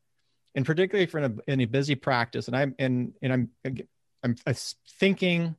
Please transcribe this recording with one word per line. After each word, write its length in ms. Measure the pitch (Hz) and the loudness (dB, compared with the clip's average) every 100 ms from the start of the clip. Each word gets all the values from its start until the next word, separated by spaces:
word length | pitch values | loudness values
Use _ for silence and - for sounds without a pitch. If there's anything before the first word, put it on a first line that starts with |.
| _ _ _ _ _ | _ _ _ _ _
and 100 | 139 | -2
particularly 380 | 131 156 190 208 | 0 2 2 2
if 100 | 170 | 0
you're 100 | 160 | 0
in 160 | 139 107 - | -2 -2 -2
a, 60 | |
in 80 | 135 | 0
a 40 | |
busy 320 | 117 135 143 131 | 2 0 0 -2
practice, 500 | 147 123 113 117 117 | 2 0 0 -4 -2
and 100 | 127 | 0
I'm, 180 | 139 131 | 0 0
and, 340 | 131 123 123 - | 0 0 -2 -4
and 100 | 131 | -2
I'm, 180 | 127 120 - 131 131 - _ _ _ | 0 -2 -6 -10 -8 -12 _ _ _
I'm 140 | 123 117 147 | -4 -2 -4
s-, 300 | - - - _ - | -4 -6 -14 _ 0
thinking 560 | 196 190 185 170 170 | 2 4 2 2 -2